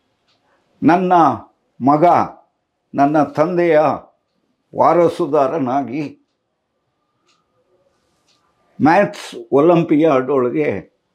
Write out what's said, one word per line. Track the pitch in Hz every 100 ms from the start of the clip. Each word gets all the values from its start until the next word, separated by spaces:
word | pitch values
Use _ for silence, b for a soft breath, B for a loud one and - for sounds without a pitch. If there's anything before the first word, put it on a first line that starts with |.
| _ _ _ _ _ _ _ _
ನನ್ನ | 139 180 180 175 147 110 - _ _ -
ಮಗ | 123 151 175 139 95 - _ _ _ _ _ -
ನನ್ನ | 143 156
ತಂದೆಯ | 139 - 165 175 170 151 151 92 - _ _ _ _ _ _ -
ವಾರಸುದಾರನಾಗಿ | 135 170 165 - 156 151 135 165 127 135 120 139 139 - _ _ _ _ _ _ _ _ _ _ _ _ _ _ _ _ _ _ _ _ _ _ _ _ _ -
ಮ್ಯಾಥ್ಸ್ | 143 185 202 - - 123 -
ಒಲಿಂಪಿಯಾಡ್ | 135 160 170 165 151 160 131 131
ಒಳಗೆ | 139 123 151 147 98 - _ _